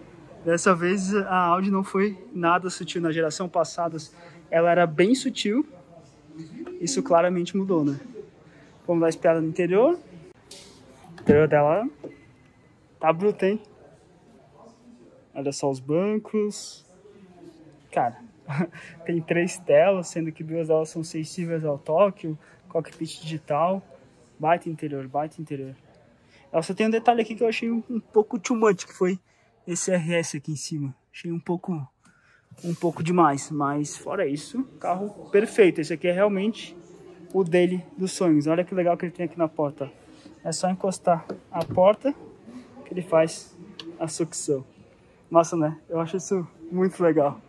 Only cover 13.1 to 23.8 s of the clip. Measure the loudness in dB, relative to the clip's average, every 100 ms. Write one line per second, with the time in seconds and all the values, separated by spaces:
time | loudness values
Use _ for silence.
13.1 | 2 0 2 0 0 -6 -20 -20 -20 _
14.1 | _ _ -20 _ -20 -20 -20 -20 -20 -20
15.1 | -20 _ -8 -8 -4 -4 -4 -2 0 0
16.1 | -2 -2 -2 -4 -6 -14 -18 _ -20 -20
17.1 | -20 -20 -20 -20 -20 -20 -20 _ -2 -2
18.1 | -4 -14 -20 -8 -4 -4 -6 -20 -14 -6
19.1 | -4 -2 0 0 -4 4 6 6 4 -2
20.1 | -6 -6 -8 -6 -4 2 2 2 -4 -8
21.1 | -8 -8 -6 -4 -4 -2 -4 0 4 4
22.1 | 2 -8 -10 -12 -20 -8 -6 -6 -10 -12
23.1 | -10 -10 -10 -4 0 0 -2